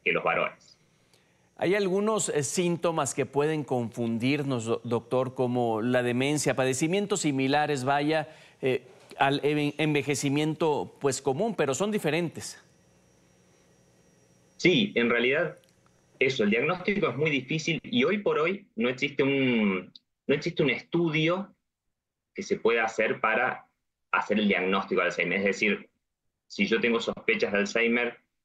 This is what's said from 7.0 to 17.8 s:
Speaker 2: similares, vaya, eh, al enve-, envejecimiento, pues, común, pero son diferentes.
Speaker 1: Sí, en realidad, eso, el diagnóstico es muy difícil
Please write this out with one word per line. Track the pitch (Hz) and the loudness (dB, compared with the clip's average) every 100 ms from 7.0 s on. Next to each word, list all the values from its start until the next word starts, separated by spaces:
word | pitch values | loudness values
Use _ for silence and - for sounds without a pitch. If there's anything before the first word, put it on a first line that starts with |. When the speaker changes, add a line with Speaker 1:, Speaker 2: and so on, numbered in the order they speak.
| 202 196 | -2 -2
Speaker 2:
similares, | 156 135 135 147 151 139 | 0 0 2 2 0 -2
vaya, | 131 143 147 156 147 - - - | 0 0 0 -2 -4 -14 -20 -4
eh, | 135 127 - - - - | -2 -2 -6 -20 -12 0
al | 135 143 | 2 2
enve-, | 147 151 147 - | 0 0 -2 0
envejecimiento, | 156 143 135 135 143 143 156 151 165 135 90 - | 2 2 0 0 0 2 0 0 0 0 -4 -2
pues, | 143 - | -2 0
común, | 139 135 226 180 | -2 0 -2 0
pero | 139 | 0
son | 123 208 | 0 -2
diferentes. | 208 160 160 170 107 - - - _ _ _ _ _ _ _ _ _ _ _ _ _ _ _ _ _ _ - | 0 0 0 -2 -6 -14 -16 -20 _ _ _ _ _ _ _ _ _ _ _ _ _ _ _ _ _ _ 0
Speaker 1:
Sí, | 170 139 104 | 4 4 2
en | 120 117 | 2 2
realidad, | 120 123 147 170 - _ _ _ _ _ - | 2 2 0 -2 -8 _ _ _ _ _ 0
eso, | 131 131 | 0 2
el | 104 | 2
diagnóstico | 110 151 180 - 196 156 | 2 0 -2 -2 0 -2
es | 131 | 0
muy | 160 | -2
difícil | 139 - 160 - 127 | -2 -2 -4 -2 -4